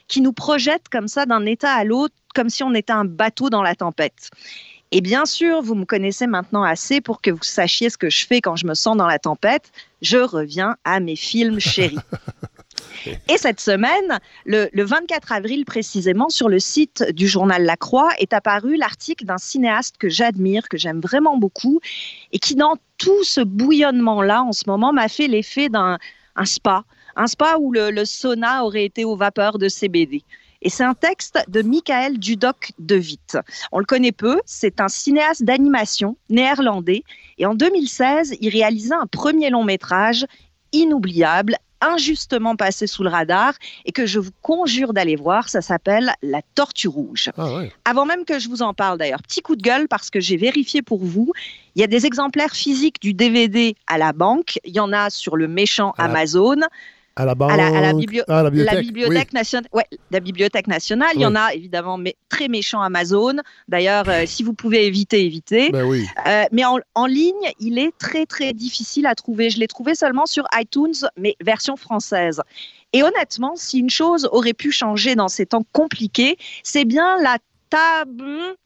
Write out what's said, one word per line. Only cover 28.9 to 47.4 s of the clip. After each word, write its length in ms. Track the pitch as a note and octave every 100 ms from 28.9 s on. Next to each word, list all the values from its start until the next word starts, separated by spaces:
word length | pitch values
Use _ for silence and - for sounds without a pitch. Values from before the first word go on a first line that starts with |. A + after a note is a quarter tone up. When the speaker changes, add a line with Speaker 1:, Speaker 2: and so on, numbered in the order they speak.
| -
Speaker 1:
aux 120 | A3+ G3
vapeurs 420 | G3+ G#3+ G#3 G#3
de 100 | G3
C 200 | - G3+
B 200 | E3+ D#3
D. 140 | C#3+ - - _ _ -
Et 40 |
c'est 120 | -
un 120 | B3+
texte 440 | B3+ E4 F#4+ - - -
de 120 | G#3
Michael 580 | G#3+ D4+ D#4 B3+ C4+ B3+
Dudok 540 | F#3+ G#3+ B3 C4+ - -
de 180 | D#3+ G3
Witt. 400 | D#3+ D3 - B2+ - - -
On 80 | F3+
le 60 |
connaît 280 | G3+ B3+ B3
peu, 280 | - A3 E4 -
c'est 340 | - G#3 -
un 80 | G3
cinéaste 560 | - - C#4+ D4+ D#4+
d'animation 720 | A#3 C4 C#4+ C4 G#3+ - G3+ A#3+ -
néerlandais. 720 | A3+ C4 C#4 B3+ G3 E3+ G3+ - - - -
Et 80 |
en 100 | F#3+
deux 160 | G#3+ E4
mille 180 | F#4+ C4+
seize, 440 | - B3+ D4 D#4 -
il 80 | G#3+
réalisait 460 | A3 G#3+ A3 A3+
un 120 | E4 B3+
premier 440 | - D4 D#4 C#4+
long 120 | B3
métrage 640 | G#3+ F#3+ - F#3 G#3+ A#3 C4+ - _ _ _
inoubliable, 840 | D4+ E4 C#4+ F#3+ E3+ D#3+ F3 G#3 A3+ - _
injustement 760 | D4+ E4+ C#4 D4+ - A#3+ A3+ A3
passé 300 | G3 F#3+ G#3
sous 160 | -
le 80 | F#3
radar 420 | E3+ D#3+ F3+ B3 C#4+ - -
et 80 | -
que 140 | - A3+
je 120 | G#3
vous 120 | F#3+ -
conjure 540 | - E4 E4+ A#3+ C4
d'aller 220 | G3+ E3+ D3+
voir. 340 | D3+ G#3 B3
Ça 100 | G3+
s'appelle 540 | - F3 F#3+ G#3 B3 -
La 180 | C#3+ D3 -
Tortue 340 | - C#4+ - F#3+
Rouge. 420 | C#3 - - -
Speaker 2:
Ah 160 | -